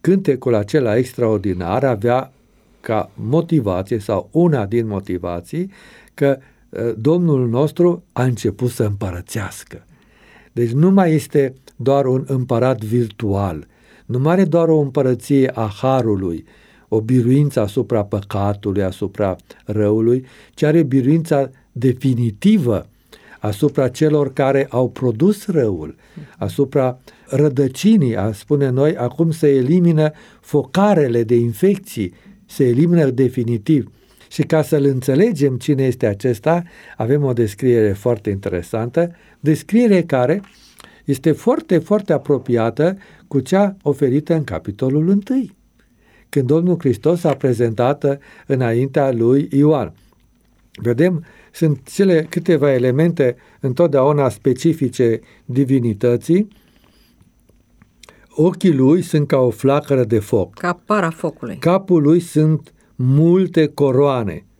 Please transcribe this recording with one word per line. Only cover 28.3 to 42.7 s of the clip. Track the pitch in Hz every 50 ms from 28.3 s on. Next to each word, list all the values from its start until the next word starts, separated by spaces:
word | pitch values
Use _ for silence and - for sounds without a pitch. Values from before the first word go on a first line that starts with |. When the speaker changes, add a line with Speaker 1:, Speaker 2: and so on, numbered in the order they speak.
| 110
Speaker 1:
spune | 104 - _ 147 143 139 135
noi, | 123 131 139 151 165
acum | - 123 120 - - 170 165
se | 156 160 - 147
elimină | 139 135 127 127 165 185 175 170 165 156 156 151 151 - - - _ _
focarele | _ - - 147 131 - _ 190 196 208 208 175 147 127 117 117 117
de | 110 120
infecții, | 120 117 117 113 - - 196 208 196 - - - - 104 87 - - _ - - _ _
se | _ - - 147
elimină | 123 120 123 160 170 175 170 156 135
definitiv. | 127 117 135 123 127 - 120 113 120 113 104 - 160 143 107 - _ _ _ _ _ _ - _
Și | - - 147
ca | - - 156 151
să-l | 151 - 151 139
înțelegem | 143 135 127 123 - 135 143 190 240 220 143 139 139 127
cine | 120 - - 151 131 135
este | 131 123 - -
acesta, | 113 101 101 - 131 120 110 - 156 165 175 175 170 - - - - -
avem | _ 113 113 139 147 147
o | 135 123
descriere | 117 117 104 101 - - 127 120 117 107 104 98
foarte | 98 - 123 120 104 - 107
interesantă, | 101 98 98 98 90 90 87 - - 113 110 120 - 165 170 175 175 _ _ _ _ _
descriere | - 139 156 - - - 196 226 247 233 202 180 160
care | 165 - 131 123 127 160 202 196 - _ _ _ - _ _ - - _ _ _
este | - 139 131 - 165 147
foarte, | - - 233 254 320 - - 190 160
foarte | 160 - 208 208 208 - 165
apropiată | 135 - - 147 123 - - 120 117 110 113